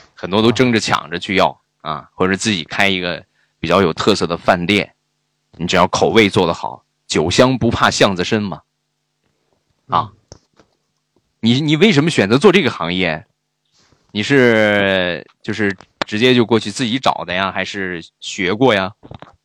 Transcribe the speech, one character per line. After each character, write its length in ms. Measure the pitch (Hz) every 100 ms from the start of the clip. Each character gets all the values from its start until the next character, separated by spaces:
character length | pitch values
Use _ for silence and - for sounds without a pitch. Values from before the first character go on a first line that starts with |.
| -
很 160 | - 87
多 100 | 101
都 100 | 113
争 220 | 110 127
着 80 | 113
抢 300 | - - 73
着 80 | 90
去 160 | -
要， 260 | 92 80 - _ _
啊， 260 | 76 73 -
或 120 | - 92
者 80 |
自 160 | 95 113
己 140 | 92
开 240 | 73 - 98
一 100 | 92
个 240 | 90 78 - _ _ _
比 80 | 80
较 140 | 90
有 100 | 87
特 220 | - -
色 120 | 95 85
的 120 | 85
饭 260 | - 90
店， 300 | 87 101 - _ _ _ _ _ _
你 160 | - 85
只 100 | 90
要 100 | 92
口 200 | - 78
味 220 | 104 101
做 160 | 101 85
得 80 |
好， 280 | 80 55 64 _ _ -
酒 240 | 85 78
香 280 | - 127 127
不 120 | 117
怕 200 | - 117
巷 260 | - 120 87
子 80 |
深 180 | 87 110
嘛， 200 | 101 76 _ _ _ _ _ _ _ _ _ _ _ _ -
啊。 240 | 87 95 - _ - _ _ _ _ _ _ _ _ _ _
你， 200 | 113 127
你 160 | 151 151
为 160 | 214
什 120 | 143
么 40 | 160
选 200 | 139 98
择 100 | 135
做 140 | 208
这 100 | 185
个 80 | 123
行 240 | - 85
业？ 320 | 90 87 80 - _ _ _ _ _ _ _ _
你 100 | 104
是， 1040 | 104 139 123 110 107 101 98 95 90 82 - _
就 100 | -
是 240 | 101 101 95 - _ -
直 120 | 107
接 140 | 127
就 140 | 123 107
过 140 | 113
去 100 | 107
自 140 | -
己 160 | 120 131
找 240 | - -
的 100 | 85
呀， 160 | 90 95
还 140 | 95
是 360 | 92 101 92 85 - _
学 340 | - - 90
过 180 | 107 131
呀？ 220 | 101 92 - - - - _